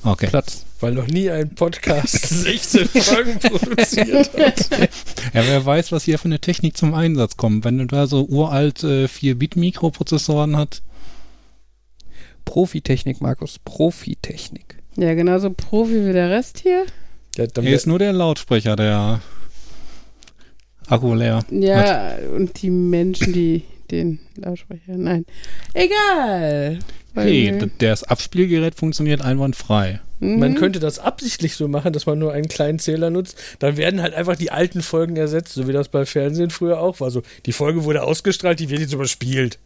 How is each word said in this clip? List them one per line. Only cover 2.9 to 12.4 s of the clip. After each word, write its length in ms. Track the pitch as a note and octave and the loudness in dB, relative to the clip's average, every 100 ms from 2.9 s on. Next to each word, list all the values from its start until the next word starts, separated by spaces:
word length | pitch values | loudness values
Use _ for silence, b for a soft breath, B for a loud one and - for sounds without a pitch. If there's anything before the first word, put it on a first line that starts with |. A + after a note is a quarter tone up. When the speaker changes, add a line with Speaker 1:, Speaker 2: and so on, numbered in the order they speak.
| C4 - A#3+ A#3+ A3 | 4 4 4 2 2
Speaker 3:
produziert 960 | A#3 G#3 - A#3+ A3+ A3+ A3 C#4 - | 2 2 0 2 2 2 2 4 2
hat. 360 | - C#4+ - F#3 B3+ - B B B B2 | 4 2 4 0 2 2 B B B -2
Speaker 1:
Ja, 100 | A#2 A#2+ | 2 4
wer 200 | C#3 C3 | 2 2
weiß, 260 | D3+ E3 | 0 0
was 140 | E3 - | -2 0
hier 120 | D#3 | 0
für 80 | F3 | 0
eine 140 | D3+ | -2
Technik 380 | - F3 D#3+ - | -2 0 0 2
zum 160 | D#3 | 2
Einsatz 420 | D#3 E3 D3 A2 - | 4 2 2 0 0
kommt. 300 | A#2 G#2+ A2+ | 0 2 2
Wenn 140 | B2+ | 0
du 60 | B2 | 0
da 220 | C#3 C#3+ | 0 2
so 180 | C#3 C#3 | 2 2
uralt, 560 | C#3 D#3 C#3 D3 - D3+ | 2 2 2 2 0 0
äh, 240 | C3+ C3+ | 0 0
vier 280 | - C#3 B2 | 0 -2 0
Bit 200 | D3+ F3 | 0 0
Mikroprozessoren 1000 | F3 - E3 - - D#3 - D3 D3+ D3+ | 0 0 -2 -2 -2 0 2 0 2 0
hast. 280 | D3 - - b b b b b b b - _ _ - - b b b | 0 -4 -8 b b b b b b b -20 _ _ -16 -14 b b b